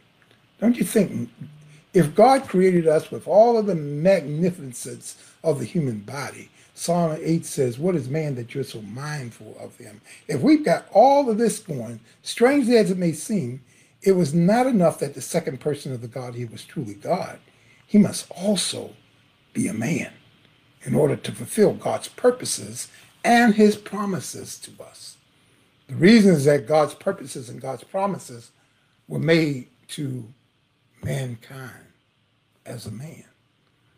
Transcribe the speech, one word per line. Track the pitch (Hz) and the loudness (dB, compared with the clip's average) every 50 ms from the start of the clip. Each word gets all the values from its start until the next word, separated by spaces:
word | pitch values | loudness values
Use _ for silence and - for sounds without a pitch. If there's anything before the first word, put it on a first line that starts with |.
| _ _ _ _ _ _ _ _ _ _ _ - | _ _ _ _ _ _ _ _ _ _ _ -2
Don't | 196 240 247 | 0 2 2
you | - 214 | 2 0
think | - - 226 170 - - 120 117 - _ - - - - - - - - - _ _ - | 0 2 0 0 0 -2 -6 -8 -8 _ -18 -20 -20 -20 -20 -20 -20 -20 -20 _ _ 2
if | 185 156 147 - | 2 2 4 4
God | - 220 254 269 269 269 - | 6 6 6 6 4 2 0
created | - 180 185 190 180 175 160 | 0 2 4 4 4 4 4
us | 160 156 160 - - | 4 2 2 0 -4
with | - 117 - | -12 -10 -4
all | 143 165 202 226 240 233 | 2 6 6 6 6 4
of | 220 214 | 2 0
the | 202 180 | 0 -2
magnificence | 160 147 143 147 147 156 190 196 170 139 147 147 156 180 175 180 - 139 131 117 - - - - - - - - - - - _ _ - | -4 -4 -6 -4 0 2 2 2 2 0 -4 -4 -2 -2 -2 -2 -4 -10 -16 -14 -14 -14 -14 -14 -16 -16 -18 -20 -20 -20 -20 _ _ -2
of | 160 147 131 | -2 -2 -2
the | 123 | -4
human | 110 - 175 143 127 110 104 | -6 -4 -2 -2 -2 -4 -6
body, | 101 107 120 143 127 - - - - - _ _ _ _ _ | -10 -12 -12 -12 -12 -12 -14 -16 -20 -20 _ _ _ _ _
Psalm | - - 175 170 175 170 160 156 165 | -8 -4 -2 0 0 0 0 -2 -4
eight | 156 156 165 165 165 | -2 -2 -2 -2 -2
says, | - - 151 131 123 113 | -4 -4 -2 -2 -2 -2
"What | 123 156 190 180 | -2 -2 -2 -2
is | 156 123 127 | -2 -4 -4
man | 143 160 156 147 135 | -6 -4 -4 -6 -6
that | 120 117 117 - | -8 -10 -10 -8
you're | 139 127 | -8 -8
so | - - 113 | -8 -10 -16
mindful | 107 98 107 127 143 151 151 147 127 117 110 - 110 110 120 113 | -16 -14 -14 -12 -12 -10 -10 -10 -12 -14 -16 -18 -20 -20 -18 -18
of | 113 117 - | -18 -18 -18
him?" | - 120 110 104 104 _ - - - _ | -20 -20 -20 -20 -20 _ -20 -20 -16 _
If | - - 127 | -6 -4 0
we've | 151 277 311 302 - | 2 4 4 4 4
got | 170 165 143 - - | 2 0 0 -2 2
all | - 196 240 269 277 285 285 233 | 4 6 6 6 6 4 2 0
of | 214 | 0
this | 202 233 214 - - | 0 0 0 -2 -4
going, | - - 147 127 113 117 120 110 _ _ _ _ | -8 -10 -10 -10 -10 -12 -14 -16 _ _ _ _
strangely | - - - - 226 254 285 285 247 220 240 | -14 -10 -2 2 2 2 4 2 2 4 4
as | 226 202 175 | 4 4 2
it | 190 | 0
may | 180 180 170 | -2 -2 -2
seem, | 143 - - - 220 190 131 120 127 135 - _ _ _ _ _ _ _ | -2 -4 -6 -6 -4 -4 -4 -6 -8 -12 -16 _ _ _ _ _ _ _
it | - 190 190 | 0 2 2
was | 180 170 135 151 | 2 2 2 2
not | 170 170 185 214 247 254 | 2 2 4 4 2 2
enough | 269 247 190 170 160 147 - | 2 2 4 4 2 2 0
that | 156 139 - | -6 -8 -8
the | 139 | -10
second | - - - 170 165 165 139 123 | -8 -6 -4 -4 -4 -4 -8 -6
person | - 156 143 - - 151 | -4 -6 -6 -6 -8 -10
of | 131 117 | -10 -10
the | 120 | -10
Godhead | 117 - 135 123 123 120 120 123 110 | -12 -12 -12 -12 -12 -10 -10 -12 -12
was | - - - | -12 -16 -18
truly | - - 175 123 101 98 | -14 -12 -10 -10 -10 -12
God. | 98 - 131 170 190 - - - - _ _ _ _ _ _ _ _ _ | -8 -4 -4 -4 -4 -4 -8 -14 -18 _ _ _ _ _ _ _ _ _
He | _ - | _ 4
must | 208 190 - - - - - | 4 4 4 2 -6 -12 -14
also | - 170 180 208 208 170 - - - 107 101 - - _ _ _ _ _ _ _ _ _ _ _ - | -12 -6 -2 -2 -2 -2 -2 -6 -6 -8 -10 -14 -16 _ _ _ _ _ _ _ _ _ _ _ -6
be | - 90 | -4 -4
a | 92 107 | -4 -4
man | 113 117 147 170 113 - - - - _ _ _ _ _ _ _ _ _ _ _ _ | -4 -4 -4 -4 -4 -6 -8 -14 -20 _ _ _ _ _ _ _ _ _ _ _ _
in | - 139 127 | -6 -2 0
order | 135 147 143 131 | 2 2 2 0
to | 110 - - | -2 -8 -12
fulfill | 113 - - - - 220 202 160 107 | -12 -12 -12 -4 0 2 2 2 2
God's | - - 123 110 107 - - | 0 -4 -6 -6 -6 -8 -12
purposes | _ - - 247 247 - - - - - 107 101 113 - - - _ - - _ _ _ - | _ 0 0 0 0 0 -4 -8 -8 -8 -10 -12 -14 -14 -14 -16 _ -20 -20 _ _ _ 2
and | - 240 240 240 233 202 | 4 4 6 6 6 6
his | 214 214 208 208 | 6 6 4 4
promises | - - - 196 202 208 202 180 139 127 - - 104 95 - - - | 2 -6 -10 -8 -6 -4 -4 -4 -6 -8 -10 -14 -14 -14 -16 -16 -18
to | - 113 110 - - | -18 -20 -20 -20 -20
us. | - - - - - - _ _ _ _ _ _ _ _ _ _ _ _ _ _ | -20 -20 -20 -20 -20 -20 _ _ _ _ _ _ _ _ _ _ _ _ _ _
The | - 131 | -12 0
reason | 120 147 196 233 226 196 202 175 | 4 8 8 10 10 8 8 6
is | 143 135 | 6 4
that | 147 147 135 113 | 4 2 2 2
God's | 147 151 156 151 143 - | 2 2 2 2 2 -2
purposes | - - 196 190 - - 135 - 151 123 120 | -6 -6 -6 -6 -6 -8 -14 -14 -14 -14 -14
and | 127 127 | -16 -14
God's | - 135 127 - - | -12 -12 -12 -12 -12
promises | _ - 196 196 202 175 135 - - 123 117 - _ _ _ _ _ _ _ _ _ _ _ _ | _ -6 -4 -2 -4 -4 -6 -10 -16 -20 -20 -20 _ _ _ _ _ _ _ _ _ _ _ _
were | - 151 143 | -10 -8 -4
made | 139 156 170 160 160 147 139 123 - _ _ _ _ - | 0 2 2 2 2 0 -4 -6 -10 _ _ _ _ -16
to | - - 147 131 127 123 113 113 135 _ _ _ _ _ _ _ _ _ _ _ _ _ - | -12 -10 -8 -8 -8 -10 -12 -16 -20 _ _ _ _ _ _ _ _ _ _ _ _ _ -8
mankind | 151 147 139 131 123 120 - - - 139 131 131 135 - - - _ _ _ _ _ _ _ _ _ _ _ _ _ _ _ - | -8 -6 -6 -6 -8 -10 -14 -16 -18 -18 -18 -18 -18 -20 -20 -20 _ _ _ _ _ _ _ _ _ _ _ _ _ _ _ -18
as | - 123 120 - | -18 -16 -14 -14
a | 110 | -14
man. | 107 113 143 165 - - - _ _ _ _ _ _ _ _ _ _ _ _ _ _ | -14 -14 -14 -16 -18 -20 -20 _ _ _ _ _ _ _ _ _ _ _ _ _ _